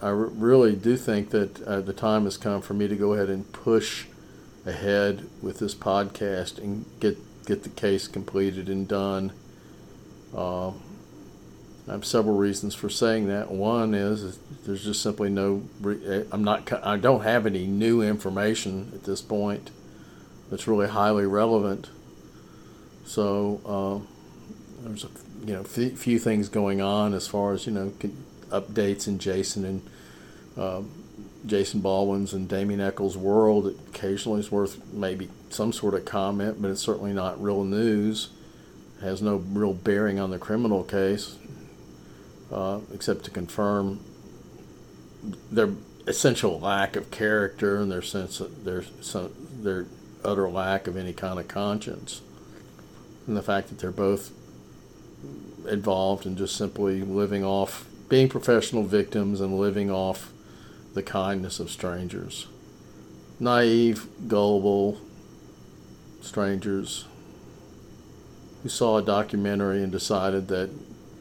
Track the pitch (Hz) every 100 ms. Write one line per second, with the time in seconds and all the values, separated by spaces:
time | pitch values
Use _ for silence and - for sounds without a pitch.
0 | 104 101 110 110 113 131 117 98 113 127
1 | 127 104 101 110 98 - - 98 95 95
2 | 113 107 101 - 107 101 - 101 101 101
3 | 104 104 98 95 - - - 113 - -
4 | - - - - - - - 87 101 101
5 | 101 98 - - 98 - 104 - - 98
6 | 98 - 101 92 90 - 104 101 - -
7 | 107 - - - - 101 - - 104 98
8 | - 98 95 98 98 92 92 98 95 101
9 | 98 95 95 - - - - - - -
10 | - - - - 90 90 92 202 - 196
11 | - - - - - - - - - 104
12 | - 117 107 101 101 98 104 - 104 -
13 | 113 113 101 101 - 95 104 117 110 104
14 | 101 107 98 - - 139 - 98 107 104
15 | 110 104 101 98 98 98 - - 101 104
16 | 90 98 107 104 104 104 - 120 98 104
17 | 117 127 110 120 107 95 95 101 113 117
18 | 107 104 95 95 107 107 101 95 117 -
19 | - 98 - 104 104 104 - - - -
20 | - - - - - 95 - 107 101 107
21 | 104 104 98 101 113 110 101 98 - -
22 | - - - - - - - - - -
23 | - - 104 101 101 104 - 101 98 101
24 | - - - - - - - - 117 107
25 | - - - 101 107 95 98 - 123 127
26 | 123 117 117 107 101 107 101 98 98 104
27 | 104 98 - 104 101 98 - 104 98 -
28 | 104 - - - - 101 98 107 101 101
29 | - 98 98 95 98 104 95 95 - -
30 | - - - - - - 95 92 104 -
31 | - - - - 104 101 98 107 95 95
32 | 101 98 98 98 92 98 101 101 98 98
33 | 98 92 95 104 107 104 98 - - -
34 | 98 101 - 104 104 101 98 - - 104
35 | 95 92 92 - - - 107 - 104 98
36 | - 101 98 101 104 - 98 98 - 101
37 | 101 98 92 82 101 101 98 104 117 107
38 | 107 107 - - - - - - - -
39 | 95 95 104 101 90 101 104 90 107 101
40 | 104 98 95 92 - 107 117 98 90 98
41 | 95 104 - - - - - - - -
42 | - - - - - 104 95 101 - 101
43 | - 95 - - 87 - 101 101 98 98
44 | - - - - - - - - - -
45 | - - 107 95 - 110 104 101 - -
46 | - - 143 120 107 82 90 98 98 104
47 | - - 107 107 98 - 104 101 101 90
48 | - 101 92 - 90 80 98 90 90 -
49 | - 101 90 - 90 127 104 92 90 -
50 | - - 101 98 95 92 95 98 92 90
51 | 90 85 95 92 82 101 101 104 - -
52 | - - - - - - - - - -
53 | - - - 104 - 98 - 104 92 95
54 | 98 101 - - - - - - - -
55 | - - 139 69 - 85 82 101 104 95
56 | 95 98 95 92 95 - 101 - 101 95
57 | 98 98 101 101 98 98 98 - - -
58 | - 131 131 120 - 117 - 117 98 104
59 | 98 110 98 101 98 95 101 101 101 95
60 | 95 92 - - - - - - - 98
61 | - 101 95 98 92 - 92 - 92 90
62 | 87 92 90 - - - - - - -
63 | - - - - 120 120 117 117 117 107
64 | - - 123 104 104 101 101 101 101 104
65 | - - - - - - - - - -
66 | - - - - 98 98 104 98 - -
67 | - - - - - - - - - -
68 | - - - - - - 117 - 120 110
69 | 101 101 107 104 101 101 101 98 95 90
70 | - 101 95 98 92 92 95 - - -
71 | - -